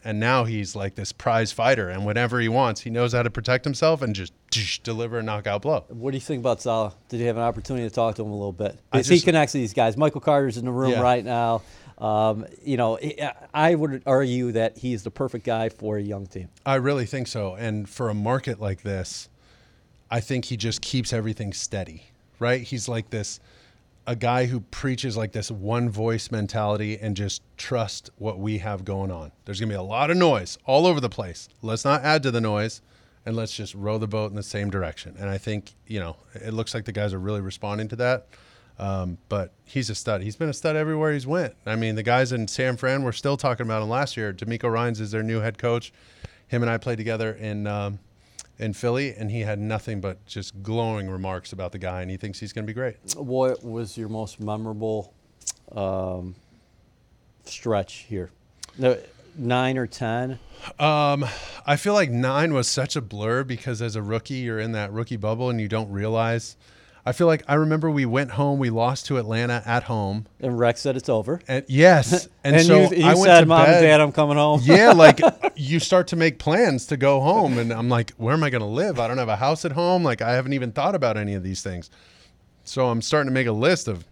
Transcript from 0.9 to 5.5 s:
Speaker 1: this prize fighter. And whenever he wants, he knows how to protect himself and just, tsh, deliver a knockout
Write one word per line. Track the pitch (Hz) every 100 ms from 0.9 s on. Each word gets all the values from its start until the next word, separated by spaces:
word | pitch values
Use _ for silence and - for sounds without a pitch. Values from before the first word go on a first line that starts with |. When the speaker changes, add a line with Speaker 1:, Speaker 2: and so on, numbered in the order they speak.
| -
Speaker 1:
this | 98
prize | - 127 113 107
fighter. | - 117 123 92
And | 95 104
whenever | 110 120 123
he | 113
wants, | 120 127 107
he | 120
knows | 117 120
how | 120
to | 120
protect | 123 117 127 151
himself | 127 160 156
and | 123
just, | 98 90 _ _
tsh, | 117 98 -
deliver | 117 113 117 117
a |
knockout | 110 104 104